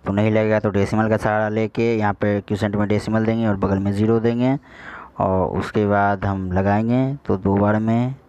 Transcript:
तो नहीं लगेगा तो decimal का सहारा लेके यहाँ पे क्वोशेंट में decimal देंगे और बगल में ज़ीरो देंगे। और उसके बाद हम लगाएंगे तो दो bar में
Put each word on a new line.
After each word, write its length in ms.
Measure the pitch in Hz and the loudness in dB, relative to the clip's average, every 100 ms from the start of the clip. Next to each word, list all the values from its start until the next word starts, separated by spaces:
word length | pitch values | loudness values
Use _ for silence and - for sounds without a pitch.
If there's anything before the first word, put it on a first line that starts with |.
| - | -4
तो 60 | |
नहीं 180 | 101 110 | 0 2
लगेगा 300 | 110 107 107 | 2 2 2
तो 100 | 107 | 2
decimal 380 | 98 98 107 110 | 0 0 0 2
का 80 | 110 | 0
सहारा 320 | 110 107 107 | 0 0 0
लेके 480 | 107 110 - 117 113 | -2 -2 -2 0 0
यहाँ 180 | 104 | 0
पे 260 | 101 104 101 | 0 0 0
क्वोशेंट 360 | - 101 107 101 | -2 -2 -2 -2
में 120 | 104 | 0
decimal 360 | 104 107 110 | -2 0 0
देंगे 220 | 110 113 113 | 0 0 0
और 100 | 98 | 0
बगल 220 | 98 98 | 0 0
में 140 | 101 | 0
ज़ीरो 280 | 101 110 113 | 0 2 2
देंगे। 380 | 113 120 127 139 - - - - - - | 2 0 0 -2 -6 -20 -18 -18 -16 -2
और 300 | 95 92 85 | 0 2 0
उसके 380 | 95 - 113 104 | -2 -4 -2 0
बाद 380 | 101 101 101 | 2 0 0
हम 280 | 101 98 92 | -2 -4 -2
लगाएंगे 640 | 90 98 104 113 123 131 143 | 0 0 0 0 0 0 -4
तो 200 | - 98 | -4 -2
दो 200 | 98 98 | 0 2
bar 220 | 104 107 | 2 2
में 360 | 110 117 127 135 | 0 0 -2 -6